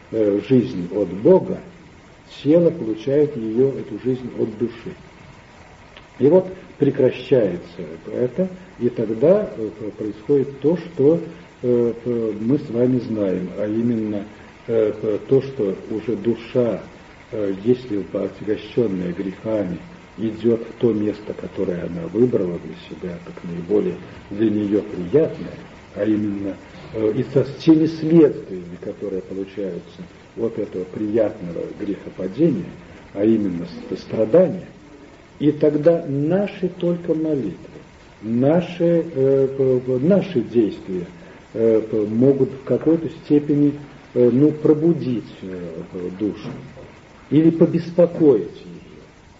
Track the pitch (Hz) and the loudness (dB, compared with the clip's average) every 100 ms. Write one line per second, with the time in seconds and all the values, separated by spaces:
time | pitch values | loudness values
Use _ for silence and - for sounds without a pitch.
0 | - 110 107 101 95 131 101 90 87 98 | -8 0 2 2 4 2 2 -2 -6 -2
1 | 95 92 127 185 95 90 - - - - | -2 0 4 4 4 -8 -10 -20 -20 -20
2 | - - - - 135 165 170 135 110 107 | -20 -20 -20 -6 4 6 4 2 -6 -6
3 | 139 143 147 127 113 110 135 131 127 107 | 0 2 2 0 -4 2 2 0 -8 -8
4 | 117 127 127 - 120 110 117 - - - | -4 -4 -6 -4 -4 -2 -6 -6 -14 -16
5 | - - - - - - - - - - | -18 -20 -20 -20 -20 -20 -20 -20 -20 -20
6 | - - 131 180 185 - - - 135 131 | -18 2 4 4 2 -6 -12 -2 0 4
7 | 127 - - 135 101 87 - - 82 82 | 2 2 2 2 2 -2 -10 -14 -14 -14
8 | - 113 123 151 185 - - - 120 - | -10 -4 -4 -2 -6 -6 -18 -4 -4 -2
9 | 107 113 139 208 196 - 110 - 110 - | -4 2 4 4 2 -6 -8 -8 -12 -8
10 | 107 101 - 143 127 - 143 170 - - | -8 -8 0 0 0 -2 0 0 -4 2
11 | 135 165 - - - - 127 120 117 113 | 4 4 0 -14 -20 -6 0 2 2 -2
12 | 127 117 113 104 113 143 - 113 127 127 | -4 -2 -2 -2 0 0 0 0 2 2
13 | 110 110 101 90 90 92 107 110 120 117 | -2 -2 0 -2 -4 -6 -4 0 0 0
14 | 107 104 101 - - - - 117 107 101 | -2 -6 -8 -16 -20 -16 -2 2 2 0
15 | 110 101 - 135 127 - 101 92 - 110 | -2 -2 2 2 2 -4 -2 -2 -6 -6
16 | 110 104 107 113 - 131 120 92 - - | -4 -4 -2 -2 -2 0 0 -2 -8 -20
17 | - - - 113 101 95 107 127 131 104 | -20 -20 -12 -6 -4 -2 2 0 0 -6
18 | 87 101 98 - 98 98 - - 113 95 | -4 -4 -4 -6 -4 -4 -4 -2 0 0
19 | 90 85 98 87 113 107 92 85 - - | -4 -4 -6 -6 -4 -2 -2 -6 -12 -20
20 | - - 113 107 117 113 - - 120 107 | -20 -8 -6 -2 0 0 -2 0 0 2
21 | 104 101 - - 95 - 92 87 85 87 | -2 -4 -8 -10 -10 -6 -4 -4 -6 -8
22 | 85 95 123 113 90 85 80 - - 80 | -4 2 2 2 -2 -6 -10 -14 -16 -12
23 | 90 85 - 90 90 85 85 101 90 87 | -10 -10 -14 -14 -10 -10 0 0 0 -4
24 | - - - 101 110 104 101 101 - - | -12 -18 -10 0 0 2 0 0 -2 -6
25 | 87 131 160 - 87 - - - - 101 | 0 2 2 -2 -12 -14 -18 -20 -14 -4
26 | 107 107 104 98 98 90 - - - 110 | 0 0 0 -4 -6 -10 -14 -20 -12 -2
27 | 110 113 123 139 123 - - 156 156 - | -2 0 0 0 0 0 6 6 6 -2
28 | 156 170 147 110 - 92 87 90 - 98 | 4 8 6 4 -10 -12 -12 -12 -12 -8
29 | 101 95 - 95 98 - 98 87 - - | -6 -6 -6 -8 -8 -6 -6 -8 -12 -18
30 | 87 - - - 113 - 101 95 92 - | -18 -20 -18 -6 -6 -4 -6 -6 -8 -6
31 | 107 113 101 - 87 82 - - 98 98 | -2 2 0 -2 -10 -8 -10 -8 -6 -6
32 | - - 95 107 165 110 - - - - | -8 -8 -6 2 2 2 -6 -14 -20 -20
33 | - 98 107 113 98 85 85 - - 92 | -14 -2 2 2 2 -4 -8 -12 -10 -10
34 | - 117 110 156 180 98 - - - - | -6 -2 4 4 4 0 -10 -20 -20 -20
35 | - - - - 143 147 156 147 151 170 | -20 -20 -20 -2 0 2 2 4 4 4
36 | 147 139 147 185 202 - 180 - 170 170 | 0 -2 0 0 -2 -4 -6 -4 -4 -2
37 | 170 156 160 147 104 82 - - - - | -2 -2 0 -2 -4 -8 -16 -20 -20 -20
38 | - - 104 117 135 165 175 - 170 170 | -20 -14 -4 0 4 2 0 0 2 2
39 | 165 131 131 135 135 135 131 127 127 127 | 0 0 2 4 2 2 2 2 0 0
40 | 147 196 - 123 104 117 104 - - 92 | 4 2 2 -2 0 2 2 0 -8 -8
41 | 85 - - - - 107 113 110 - 113 | -8 -14 -20 -20 -12 0 2 2 2 -2
42 | 104 110 131 131 131 - - 120 151 165 | -2 4 4 4 2 -2 -2 0 2 2
43 | 151 - - 147 147 143 147 143 - - | 0 -8 2 2 4 2 2 0 -10 -20
44 | - 123 123 120 151 147 151 151 160 151 | -6 4 4 6 4 4 4 4 4 2
45 | 123 113 95 - 95 92 85 82 82 95 | 0 -4 -6 -14 -12 -10 -10 -12 -12 -8
46 | 90 92 107 85 - - - - - - | -8 -4 -4 -4 -10 -12 -16 -18 -20 -20
47 | - - - 139 160 - 170 131 - - | -20 -20 0 4 4 4 4 2 -2 2
48 | 170 - 156 113 82 - 87 85 78 73 | 2 6 6 6 2 -10 -18 -18 -20 -20
49 | - - - - | -20 -20 -20 -20